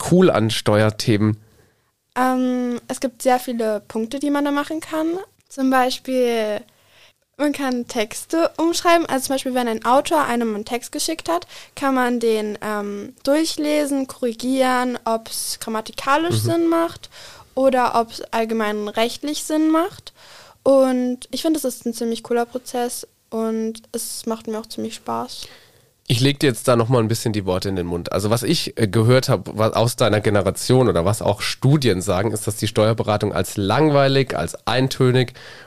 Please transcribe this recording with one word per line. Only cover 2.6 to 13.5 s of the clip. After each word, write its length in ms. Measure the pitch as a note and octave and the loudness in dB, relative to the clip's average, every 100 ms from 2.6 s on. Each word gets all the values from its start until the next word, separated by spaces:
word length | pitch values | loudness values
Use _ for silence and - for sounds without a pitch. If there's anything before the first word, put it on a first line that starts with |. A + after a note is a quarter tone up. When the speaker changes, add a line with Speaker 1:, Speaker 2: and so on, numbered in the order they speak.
| B3 A#3+ - | -2 -6 -8
Speaker 2:
es 120 | C4 | -6
gibt 220 | C4+ - | -6 -2
sehr 160 | C4 B3 | 0 0
viele 420 | B3+ A#3 A3 G#3 - | 0 -4 -2 -4 -4
Punkte, 320 | A3 A3 C4+ | -6 -4 -4
die 120 | D4 | 0
man 140 | C#4+ | 0
da 60 | D4 | 0
machen 300 | C#4+ C#4+ D#4 | -2 -2 -6
kann. 380 | - D#4 D#4+ F4 G#4 _ _ | -6 -4 -2 -4 -8 _ _
Zum 220 | - C4 | -2 0
Beispiel, 920 | C4 B3+ B3+ - B3+ A#3+ A#3 G#3+ G#3 - _ _ _ - _ _ - | 2 2 -2 -4 0 0 0 -2 -4 -10 _ _ _ -20 _ _ -4
man 160 | D4 | -2
kann 340 | C#4+ C#4 B3 A#3+ | -2 -2 -4 -4
Texte 640 | A#3+ G#3+ - - E4 E4+ - | -6 -6 -6 -4 0 0 0
umschreiben. 500 | E4 E4+ F4 E4+ E4 | -2 0 4 4 2
Also 200 | C4+ C4 | -2 -2
zum 80 | C4+ | -4
Beispiel, 180 | C4+ | -2
wenn 140 | B3+ A#3+ | -2 -2
ein 160 | A3 | -2
Autor 400 | A#3 C4 C#4+ D#4+ | 2 2 4 0
einem 300 | C#4 A#3+ A3+ | 2 0 -2
einen 100 | G#3 | -4
Text 280 | A3 A#3 - | -6 -8 -6
geschickt 360 | D4 - D#4+ - | -6 -4 -4 -2
hat, 180 | E4+ - - - - | -4 -4 -20 -18 -4
kann 180 | C#4 | 0
man 260 | C4 B3 B3 | 2 0 0
den, 380 | A3+ G#3+ G#3+ G3+ | 0 0 -2 -6
ähm, 540 | G#3 G#3 G3+ G3+ G3+ - | -6 -4 -6 -8 -12 -6
durchlesen, 800 | - D4 D#4+ | 0 2 2